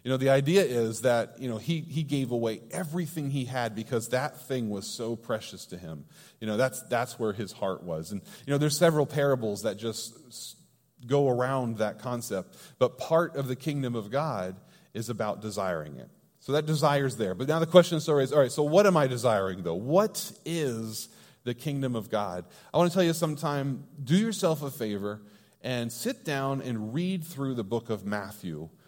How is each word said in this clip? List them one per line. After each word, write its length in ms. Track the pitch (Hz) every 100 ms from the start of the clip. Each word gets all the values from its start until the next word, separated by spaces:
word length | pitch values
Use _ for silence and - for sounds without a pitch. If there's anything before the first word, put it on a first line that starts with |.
You 60 | 123
know, 80 | 131
the 120 | 135
idea 340 | 135 139 190
is 380 | 151 120 113 110
that, 380 | 127 120 107 -
you 80 | 127
know, 100 | 110
he, 240 | 143 165
he 200 | 165 151
gave 300 | 139 143 123
away 300 | 120 113 110 -
everything 580 | - 165 175 165 165 139
he 160 | 139 120
had 300 | 127 117 107
because 340 | 113 120 117
that 380 | 127 147 - -
thing 240 | 135 110
was 160 | 98 95
so 280 | - 113 110
precious 520 | - 110 - 92 -
to 100 | 87
him. 280 | 87 76 - - - _
You 60 | 110
know, 100 | 107
that's, 240 | 127 - -
that's 300 | 117 123 -
where 140 | 110
his 180 | 98 98
heart 320 | - 95 92
was. 280 | 87 80 80
And, 100 | 101 - - -
you 40 |
know, 60 | 143
there's 200 | 151 147
several 280 | 170 151 135
parables 560 | 147 143 127 113 101
that 160 | 107 101
just 400 | 113 107 - - 123
s-, 280 | - - - _ _ _ _ 120
go 240 | 143 139
around 480 | 123 127 135 120 110
that 220 | 107 -
concept, 580 | 131 123 - 95 - - - -
but 180 | 127 -
part 380 | - 165 170 139
of 120 | 131
the 80 | 127
kingdom 400 | 156 143 127 120
of 140 | 101
God 460 | 131 156 110 92 98 - - _
is 160 | 107 113
about 320 | 113 107 -
desiring 560 | 107 101 95 82 76 65
it. 120 | 62 _ _ _
So 140 | -
that 120 | 147 156
desire's 520 | 156 151 143 135 110
there. 180 | 98 90
But 120 | 135
now 120 | 160
the 80 | 165
question 300 | 180 170 165
is, 120 | 160
all 60 | 143
right, 360 | 131 147 127
so 120 | -
what 240 | 147 175 202
am 100 | 170
I 80 | 135
desiring, 560 | 123 120 104 95 92
though? 140 | 85 87
What 560 | 120 175 214 - - -
is 680 | 156 165 143 113 113 110 - - - _
the 100 | 120
kingdom 420 | 120 156 139 131 120
of 140 | 101
God? 360 | 107 101 90 87 - -
I 40 | 156
want 120 | 175
to 60 | 185
tell 80 |
you 100 | 170
sometime, 680 | 165 165 147 160 143 139 127 - -
do 120 | 123 180
yourself 480 | 226 202 180 151
a 80 | 143
favor 500 | - 110 101 101 104 - - _ _
and 300 | 123 123 117
sit 320 | - 233 269
down 380 | - 139 135 135
and 340 | 127 113 107 135
read 300 | 180 190 156
through 300 | 135 135 120
the 100 | 98
book 260 | 117 113
of 140 | 104 98
Matthew 640 | 104 95 - 92 78 80 -